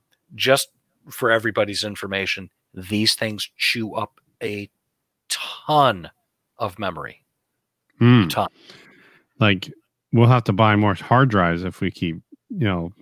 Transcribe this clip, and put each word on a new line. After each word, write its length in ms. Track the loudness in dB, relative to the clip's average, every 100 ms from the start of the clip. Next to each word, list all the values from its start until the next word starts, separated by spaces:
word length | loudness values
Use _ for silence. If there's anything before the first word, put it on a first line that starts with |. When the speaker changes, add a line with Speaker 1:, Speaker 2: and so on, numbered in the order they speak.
| _ _ _ -4
Speaker 1:
just 320 | 0 0 0 _ _ _ _
for 220 | -4 0
everybody's 500 | 0 0 -2 -2 -2
information, 680 | -8 -8 -8 -6 -4 -8 -12 _ _
these 440 | -16 -6 -2 0 -2
things 340 | -4 -8 -12 -6
chew 360 | -4 -4 -6 -8
up 240 | -10 _ _ -12
a 300 | -10 -10 -12 _ _ _ _ _ -12
ton 800 | -10 -10 -10 -2 4 4 2 -6 _ _ _ _ -8
of 200 | -8 -6
memory. 460 | -8 -8 -12 -16 _ _ _ _ _ _ _ 2
Speaker 2:
Hmm. 300 | 6 6 4
Speaker 1:
Ton. 180 | 0 -4 _ -20 -20 -20 _ _ _ _ 0
Speaker 2:
Like, 320 | 0 0 -4 -20 _ _ _
we'll 160 | 4 6
have 160 | 4
to 80 | 2
buy 240 | 2 4 4
more 180 | 2
hard 360 | 0 2 4 4
drives 340 | 4 2 0
if 160 | -4 -6
we 100 | -6
keep, 320 | -4 -6 -6 -12 -20 -12
you 140 | -4
know, 280 | -2 -2 -6 -12